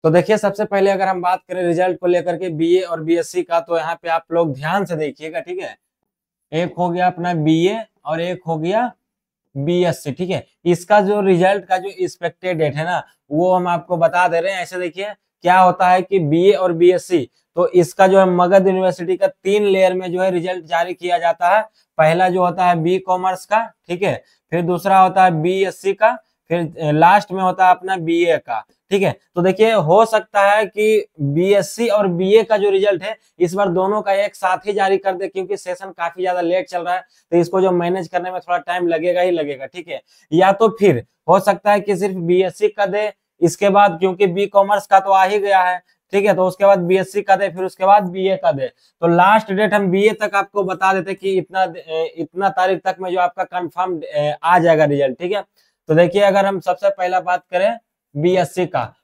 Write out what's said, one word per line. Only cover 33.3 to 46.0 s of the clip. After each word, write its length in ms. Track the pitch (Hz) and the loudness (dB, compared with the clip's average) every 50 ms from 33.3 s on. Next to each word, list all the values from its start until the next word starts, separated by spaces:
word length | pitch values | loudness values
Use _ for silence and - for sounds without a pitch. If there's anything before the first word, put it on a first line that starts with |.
| _ _ | _ _
इस 160 | 175 170 175 | -2 -2 0
बार 140 | 202 202 190 | -2 -2 0
दोनों 340 | 170 185 185 190 214 214 | 0 0 0 0 -2 -2
का 100 | 208 196 | -2 -2
एक 240 | 196 196 202 196 _ | -2 -2 -2 -4 _
साथ 220 | - 196 185 185 185 - | -4 -2 -2 -2 -2 -4
ही 60 | 208 | -6
जारी 260 | 202 208 196 190 196 190 | -2 -2 0 0 0 0
कर 140 | 196 196 | 0 -4
दे, 160 | 190 175 190 180 | -4 -4 -8 -8
क्योंकि 280 | _ 190 185 175 202 | _ -8 -6 -6 -8
session 340 | 190 - 180 180 175 196 190 | -8 -6 -10 -10 -10 -10 -18
काफी 320 | 170 - 170 170 - 180 | -10 -8 -8 -8 -6 -4
ज्यादा 180 | 180 185 180 180 | -4 -4 -2 -2
late 280 | 175 165 175 185 175 - | -2 -2 -2 -2 -4 -4
चल 140 | - 175 | -8 -6
रहा 120 | 170 175 180 | -4 -4 -6
है, 100 | 185 180 _ _ _ _ _ | -6 -6 _ _ _ _ _
तो 60 | 165 | 0
इसको 240 | 175 170 170 190 190 | 0 0 2 0 0
जो 100 | 185 190 | 0 2
manage 380 | 180 175 170 175 180 190 170 165 | 0 0 0 -2 -2 -4 -6 -6
करने 220 | - 175 175 185 | -6 -6 -6 -6
में 100 | 185 180 | -10 -10
थोड़ा 180 | - 175 175 175 | -6 -4 -4 -4
time 280 | - 175 175 180 175 | -4 -4 -6 -4 -2
लगेगा 340 | 170 165 160 160 180 170 175 | -2 -2 -2 -2 -2 0 0
ही 100 | 175 165 | 0 0
लगेगा, 360 | 175 165 151 143 143 127 135 | 0 -2 -4 -6 -8 -10 -12
ठीक 220 | 131 - 180 160 170 | -16 -14 -16 -14 -12
है। 140 | 147 123 _ _ _ _ _ _ | -14 -14 _ _ _ _ _ _
या 200 | 151 165 190 190 | 0 2 4 2
तो 160 | 196 196 226 214 | 4 2 2 0
फिर 380 | 220 - 202 196 143 117 - _ _ _ _ 156 | 2 2 2 2 2 2 -4 _ _ _ _ 2
हो 120 | 175 202 | 2 4
सकता 320 | 196 208 196 196 _ 208 | 4 0 -2 0 _ 0
है 80 | 208 208 | 0 0
कि 160 | 202 202 202 | 0 -2 -4
सिर्फ 180 | 165 196 202 190 | -2 -2 -6 -4
बीएससी 540 | 185 165 165 180 180 190 180 160 - 208 208 | -6 -2 0 2 2 2 0 -2 -2 -2 -2
का 180 | 208 208 202 | 0 0 -2
दे 260 | 190 185 208 214 214 - _ _ _ _ _ | -2 0 -4 -4 -4 -8 _ _ _ _ _
इसके 280 | 165 170 - - 202 202 | 0 0 0 0 0 2
बाद, 300 | 190 202 208 202 170 165 | 4 4 4 4 2 0
क्योंकि 280 | 185 190 180 180 202 | -2 -2 0 2 0
बी 200 | 185 170 196 202 | 0 2 -2 -4
commerce 400 | 196 - 202 196 202 208 196 - | 2 2 2 2 4 0 -2 0
का 140 | _ 202 190 | _ 2 2
तो 100 | 190 196 | 4 4
आ 140 | 196 190 190 | 2 2 4
ही 140 | 185 208 208 | 2 0 -2
गया 240 | 196 202 196 190 | 0 2 2 2
है, 200 | 180 180 180 180 _ _ _ _ | 2 0 -2 -4 _ _ _ _